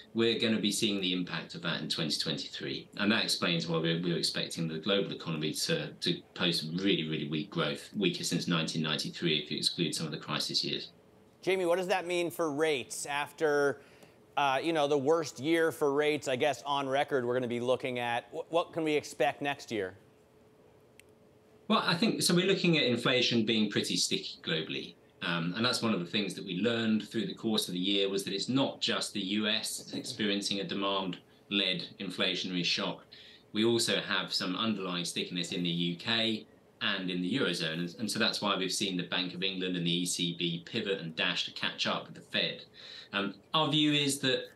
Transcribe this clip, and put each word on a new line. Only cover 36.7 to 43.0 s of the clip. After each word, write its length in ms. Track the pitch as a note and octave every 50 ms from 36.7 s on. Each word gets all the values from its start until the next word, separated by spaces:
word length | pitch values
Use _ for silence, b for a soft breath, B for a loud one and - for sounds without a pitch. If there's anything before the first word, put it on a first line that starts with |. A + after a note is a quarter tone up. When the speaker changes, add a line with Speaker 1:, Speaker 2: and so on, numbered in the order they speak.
| _ -
Speaker 1:
and 280 | A2+ G#2+ G2 F#2 F#2 F2+
in 120 | F2+ F2+
the 160 | F2+ F2+ A#2
Eurozone. 360 | C#3+ A2 F2+ E2+ E2+ E2 D#2 D#2+
And, 220 | E2+ F2 E2+ - -
and 120 | G#2+ G2+
so 80 | - G#2+
that's 220 | A2 G#2 - -
why 160 | G#2 G2+ F#2+
we've 140 | F#2 F#2+ F2+
seen 260 | - - G#2 F#2+ F#2
the 100 | F2+ E2+
Bank 260 | - G2 F2+ F2+ F2 F2
of 80 | F2+
England 360 | F#2+ F#2+ F#2+ F#2 F#2 F#2 F2+
and 80 | F2 E2+
the 80 | E2+ E2+
E 120 | F2 F2
C 300 | F2 - - F2 E2+ E2
B 260 | - F2 E2+ E2+ E2+ -
pivot 340 | - - A2 G#2 G2 G2 E2
and 160 | E2+ E2 D#2+
dash 300 | - F#2+ F2+ F2 - -
to 60 | -
catch 360 | - - G#2+ - - - -
up 200 | G#2+ F2+ - -
with 80 | - -
the 60 | -
Fed. 440 | - - - G2+ F2 E2 - - - - B B B B B B